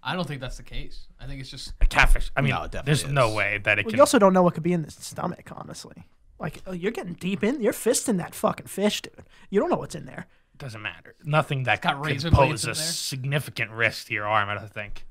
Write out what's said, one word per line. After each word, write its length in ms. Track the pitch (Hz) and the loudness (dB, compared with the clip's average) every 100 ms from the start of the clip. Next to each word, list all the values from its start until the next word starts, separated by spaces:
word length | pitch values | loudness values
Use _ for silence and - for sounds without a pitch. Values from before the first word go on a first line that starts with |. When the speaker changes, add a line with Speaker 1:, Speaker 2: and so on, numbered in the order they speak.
Speaker 1:
I 120 | 127 | -6
don't 120 | 175 151 | -6 -6
think 120 | 143 | -8
that's 160 | 127 - | -10 -10
the 60 | |
case. 460 | - - - - - - | -10 -10 -8 -10 -14 -14
I 60 | 127 | -12
think 140 | 139 | -12
it's 100 | 131 | -12
just 220 | 139 - - | -14 -14 4
Speaker 2:
a 60 | - | 6
catfish. 440 | 143 131 - - - | 8 8 8 6 2
I 40 | |
mean, 100 | 139 | 2
Speaker 3:
No, 80 | 90 | 2
it 80 | 80 | -4
definitely 160 | 82 135 151 | -6 0 0
Speaker 2:
there's 100 | 143 | 2
no 180 | 139 117 | 4 4
Speaker 3:
is. 40 | |
Speaker 2:
way 260 | 107 101 104 | 4 0 0
that 140 | 104 104 | 2 2
it 40 | |
Speaker 4:
Well, 60 | 104 | 2
Speaker 2:
can. 60 | 220 | 4
Speaker 4:
you 40 | |
also 160 | 285 262 | 6 8
don't 120 | 196 | 6
know 100 | 185 | 6
what 100 | 175 | 4
could 80 | 165 | 2
be 100 | 165 | -2
in 100 | 175 | -2
the 80 | 151 | -4
stomach, 580 | - - - 180 - - | -12 -14 -8 -8 -10 -16
honestly. 500 | - - 165 - - - _ _ _ | -16 -14 -16 -18 -20 -20 _ _ _
Like, 240 | 175 - - | -10 -10 -12
oh, 40 | |
you're 200 | 185 180 | -6 -4
getting 220 | 392 208 | -6 -10
deep 280 | 170 175 202 | -8 -6 -2
in, 180 | 202 294 | -2 0
you're 120 | 220 | -2
fisting 460 | - 214 214 - 190 | 0 -2 0 0 -2
that 140 | - | -4
fucking 340 | - - - - | -2 -2 -2 -10
fish, 340 | - 208 - | -2 -2 -2
dude. 100 | - - - - - | -10 -20 -20 -20 -2
You 80 | 196 | 0
don't 120 | 330 | 0
know 60 | 220 | -2
what's 200 | - 160 | -4 -12
in 100 | 143 | -14
there. 220 | - - _ _ | -16 -18 _ _
Speaker 2:
It 40 | _ | _
doesn't 240 | 139 110 | -14 -10
matter. 340 | 104 85 - _ | -10 -12 -20 _
Nothing 400 | 147 151 - 139 | 0 0 2 -2
that 180 | 123 - | 0 0
Speaker 1:
Got 140 | 170 143 | 0 -2
Speaker 2:
could 60 | 151 | -4
Speaker 1:
razor 240 | 143 165 | -4 2
Speaker 2:
pose 160 | 143 135 | 6 6
Speaker 1:
blades 180 | 113 | 4
in 60 | 117 | -4
Speaker 2:
a 40 | |
Speaker 1:
there. 80 | 110 | -4
Speaker 2:
significant 880 | 160 170 - 135 131 147 - - 113 | -4 -4 -6 -6 -2 -2 -4 -6 -6
risk 340 | 110 113 - - | 0 0 0 -8
to 80 | |
your 120 | 107 104 | -6 0
arm, 200 | 107 101 | 2 2
I 60 | |
don't 180 | 104 104 | -4 -8
think. 320 | - 104 - - | -12 -10 -10 -12